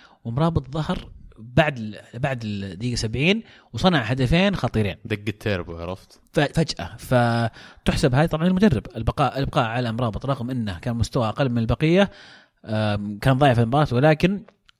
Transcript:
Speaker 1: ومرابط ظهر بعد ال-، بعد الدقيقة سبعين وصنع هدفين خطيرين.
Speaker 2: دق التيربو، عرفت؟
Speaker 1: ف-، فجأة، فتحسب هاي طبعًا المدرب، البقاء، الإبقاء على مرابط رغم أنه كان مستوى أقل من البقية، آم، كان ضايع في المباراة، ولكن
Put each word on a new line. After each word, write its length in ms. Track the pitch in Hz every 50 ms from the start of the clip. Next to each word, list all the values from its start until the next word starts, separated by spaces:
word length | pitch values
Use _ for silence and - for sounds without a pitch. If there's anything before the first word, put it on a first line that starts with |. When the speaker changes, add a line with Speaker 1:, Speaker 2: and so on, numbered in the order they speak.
| - - _ _ -
Speaker 1:
ومرابط 460 | 117 117 139 160 170 165 156 131 127 143
ظهر 360 | 160 151 - 185 - - - - - - - - -
بعد 380 | 110 123 123 165 156 151 139
ال-، 420 | 120 110 107 101 - - - - 120
بعد 240 | 143 139 135 120 113
الدقيقة 520 | 107 101 98 98 98 85 92 117 123 117
سبعين 480 | - - 110 113 123 147 180 208 226 - - - - - _ -
وصنع 280 | 117 156 185 180 139
هدفين 540 | 110 104 131 135 127 117 165 175 196 202 180
خطيرين. 400 | - - 117 - 110 104 95 - - -
Speaker 2:
دق 140 | 107 107 101 104
التيربو، 480 | 110 101 - - 110 98 87 82 85 85
عرفت؟ 440 | 82 85 87 95 - - _ _ _ _ _ -
Speaker 1:
ف-، 60 | 160
فجأة، 560 | 147 - - 165 160 - - - - - -
فتحسب 1160 | - - - 127 120 120 117 117 117 117 113 - - - - - - - - 160 - 165 135 123
هاي 120 | 143 160
طبعًا 200 | 156 156 156 165
المدرب، 360 | 185 185 185 220 208 131 101 - - -
البقاء، 420 | 113 113 - - - 143 123 113
الإبقاء 280 | 131 139 127 - 151 120
على 260 | 110 113 127 123 113
مرابط 340 | 110 120 123 113 98 101 -
رغم 240 | 135 135 127 117 127
أنه 300 | 131 123 110 101 90 -
كان 160 | - 123 117
مستوى 320 | 117 107 - - 143 113
أقل 220 | 107 - - 143 127
من 80 | 120
البقية، 540 | 117 113 117 123 - 156 160 170 190 202 196 - - - - - - _ _ _ _ -
آم، 540 | - 110 110 107 107 104 104 104 104 104 104
كان 160 | - 131 131
ضايع 160 | 127 147 139 117
في 80 | 120
المباراة، 260 | 117 113 127 151 147 -
ولكن 520 | 120 123 143 156 151 151 180 180 208 185 - - _ _ _ _ _ _